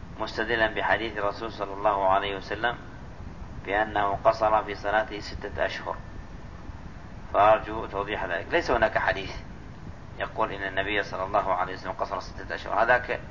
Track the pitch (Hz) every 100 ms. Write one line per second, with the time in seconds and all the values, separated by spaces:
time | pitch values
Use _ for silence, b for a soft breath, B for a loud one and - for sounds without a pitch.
0 | - - 110 - 110 117 110 104 92 101
1 | 113 104 101 101 113 107 98 98 104 101
2 | 95 95 101 98 - 104 117 117 - -
3 | - - - - - - - 101 110 104
4 | 101 98 113 110 107 107 104 101 101 107
5 | 107 104 - - 104 - 92 - 92 -
6 | - - - - - - - - - -
7 | - - - 95 104 107 - 110 113 98
8 | 101 98 92 87 92 156 160 123 110 -
9 | - 95 92 - - - - - - -
10 | - - 101 - 107 98 98 95 98 104
11 | 95 92 95 101 95 90 90 92 92 92
12 | 101 95 - 104 92 87 95 95 117 123
13 | - 120 -